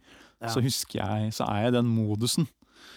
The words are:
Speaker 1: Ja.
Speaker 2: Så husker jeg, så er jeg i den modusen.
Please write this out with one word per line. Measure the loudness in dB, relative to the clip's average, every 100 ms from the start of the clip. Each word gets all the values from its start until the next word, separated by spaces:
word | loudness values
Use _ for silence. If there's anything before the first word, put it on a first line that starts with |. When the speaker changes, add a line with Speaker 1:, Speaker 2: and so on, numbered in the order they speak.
| -10 -20 -20 _
Speaker 1:
Ja. | -4
Speaker 2:
Så | 0 0
husker | 0 -4 -4 -2
jeg, | -2 -2
så | -2 -2
er | 0 2
jeg |
i | 2
den | 2
modusen. | 2 2 0 0 0 -2 -6 _ -20 -20